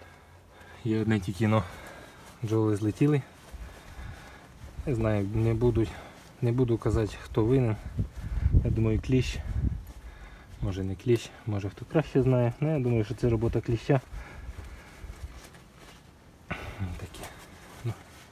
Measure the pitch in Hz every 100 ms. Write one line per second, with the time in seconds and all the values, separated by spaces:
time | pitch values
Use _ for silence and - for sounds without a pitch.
0 | - - - - - - - - 113 110
1 | 107 107 92 101 107 110 85 - - -
2 | - - - - 110 110 107 104 107 -
3 | 147 147 - - - - - - - -
4 | - - - - - - - - - 117
5 | 110 104 98 110 113 113 123 110 110 -
6 | - - - - 123 120 123 110 113 110
7 | 104 - - - 110 135 120 107 - -
8 | - - - - - - 120 110 110 107
9 | - 127 123 - - - - - - -
10 | - - - - - - 104 95 95 95
11 | 123 117 - - - 101 98 - - 165
12 | - 143 127 127 120 120 151 156 123 117
13 | 107 110 123 113 113 117 - 117 - 135
14 | - - - - - - - - - -
15 | - - - - - - - - - -
16 | - - - - - - - - 92 85
17 | - - - - - - - - 117 -
18 | - - -